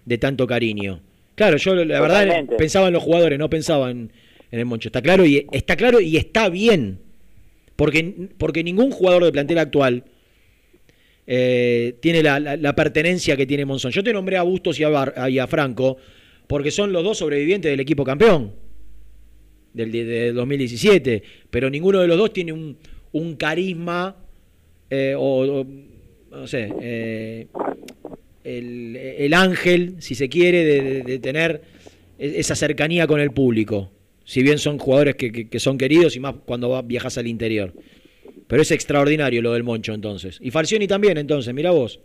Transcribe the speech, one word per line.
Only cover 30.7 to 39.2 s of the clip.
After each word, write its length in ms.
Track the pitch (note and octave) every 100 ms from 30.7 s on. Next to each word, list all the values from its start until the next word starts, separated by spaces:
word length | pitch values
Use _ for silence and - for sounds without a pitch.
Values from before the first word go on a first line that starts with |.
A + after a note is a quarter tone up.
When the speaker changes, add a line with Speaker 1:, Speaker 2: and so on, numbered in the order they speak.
| C#3+
Speaker 1:
de, 200 | C3+ C3+
de 160 | B2 B2+
tener 440 | C3 D3+ E3 D3+ - - - _ _ -
e-, 200 | C#3+ D#3+
esa 160 | D3 D3
cercanía 520 | D3+ C#3+ D3+ E3+ D#3
con 120 | D3+
el 120 | D3
público. 580 | B2+ C3 A2 G#2 G#2+ F#2+ _ _ _ -
Si 180 | C3
bien 160 | C3+ D3
son 180 | D3 D3
jugadores 380 | C3+ C3+ D3 B2+
que, 160 | B2
que, 180 | A#2 A2
que 100 | A#2
son 200 | C3+ C3+
queridos 360 | C3 D#3+ E3 B2
y 40 |
más 160 | C3+ B2+ -
cuando 240 | B2 A#2+
va, 140 | C3
viajas 340 | A#2+ A#2+ B2+ B2+
al 80 | A#2
interior. 480 | A2+ A2+ G#2+ F#2+ - - - _ _ - - _
Pero 160 | A#2
es 80 | D#3
extraordinario 720 | D#3 - C#3+ C#3+ D3+